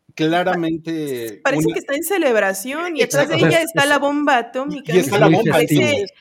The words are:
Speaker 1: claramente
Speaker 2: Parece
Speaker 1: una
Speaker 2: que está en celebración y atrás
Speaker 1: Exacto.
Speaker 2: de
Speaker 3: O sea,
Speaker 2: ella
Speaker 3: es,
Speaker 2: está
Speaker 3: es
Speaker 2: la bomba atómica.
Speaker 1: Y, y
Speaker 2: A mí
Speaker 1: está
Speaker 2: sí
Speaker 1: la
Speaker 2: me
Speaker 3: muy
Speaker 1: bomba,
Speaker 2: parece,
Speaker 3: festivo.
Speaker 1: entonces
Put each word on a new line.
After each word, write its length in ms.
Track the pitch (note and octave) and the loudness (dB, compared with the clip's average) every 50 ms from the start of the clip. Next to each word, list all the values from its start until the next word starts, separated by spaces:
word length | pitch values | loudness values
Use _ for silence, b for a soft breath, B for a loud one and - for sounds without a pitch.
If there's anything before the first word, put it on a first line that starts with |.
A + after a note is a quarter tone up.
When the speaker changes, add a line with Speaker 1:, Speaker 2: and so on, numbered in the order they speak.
| _ _ _ | _ _ _
Speaker 1:
claramente 1300 | - D#3 D#3 E3 F3 F3+ F3+ F3+ F3 E3 D#3+ E3 E3 D#3+ D#3+ E3 D#3+ D3+ C#3+ C3 B2 A#2 A2+ - - - | -2 0 0 2 2 2 0 0 0 -2 -2 -4 -4 -6 -6 -6 -6 -6 -6 -6 -6 -6 -8 -8 -4 -2
Speaker 2:
Parece 240 | C#4 C4+ D#3 D#3 | -2 0 0 0
Speaker 1:
una 80 | - - | 0 -2
Speaker 2:
que 60 | F#4+ | -4
está 140 | - - C#4 | -6 -6 -6
en 100 | C#4+ E4 | -4 -4
celebración 920 | - G4+ F#4+ D#4+ C4+ A#3 G#3+ G3+ G3 G3 F#3+ - B3+ C#4 D#4 E4+ F4+ E4 | -2 -2 0 2 2 2 2 2 0 -2 -4 -6 -8 -6 -6 -6 -4 -2
y 60 | C#4+ B3+ | -2 -2
atrás 260 | B3 - C#4 C#4+ C#4+ | 0 0 0 0 0
Speaker 1:
Exacto. 60 | D#4+ | 0
Speaker 2:
de 20 | |
Speaker 3:
O 20 | D#4+ | 2
sea, 80 | F4 E4 | 2 4
Speaker 2:
ella 120 | - E4 D#4+ | 4 2 0
Speaker 3:
es, 40 | D#4+ | 0
Speaker 2:
está 140 | - C#4+ C#4 | 0 0 2
Speaker 3:
es 40 | C#4+ | 2
Speaker 2:
la 100 | D4 C#4 | 2 2
bomba 380 | C#4 C#4+ C#4+ D4 D4 D4 C#4 A#3+ | 0 0 0 0 0 2 2 2
atómica. 540 | A#3 A#3+ - B3+ C4+ D4 D4 C#4 - - D#3 | 0 -2 -6 -8 -6 -6 -8 -8 -4 0 2
Speaker 1:
Y, 40 | |
y 20 | F#3 | 2
Speaker 2:
A 40 | E3+ | 2
mí 40 | |
Speaker 1:
está 100 | C#3 - | 2 2
Speaker 2:
sí 40 | - | 2
Speaker 1:
la 60 | - | 2
Speaker 2:
me 80 | - - | 2 2
Speaker 3:
muy 100 | - - | 2 2
Speaker 1:
bomba, 80 | - - | 2 2
Speaker 2:
parece, 220 | - - - D#3 | 2 2 2 2
Speaker 3:
festivo. 140 | C#3+ - - | 2 2 2
Speaker 1:
entonces 200 | - - G3+ F#3 b b | 0 0 -2 -6 b b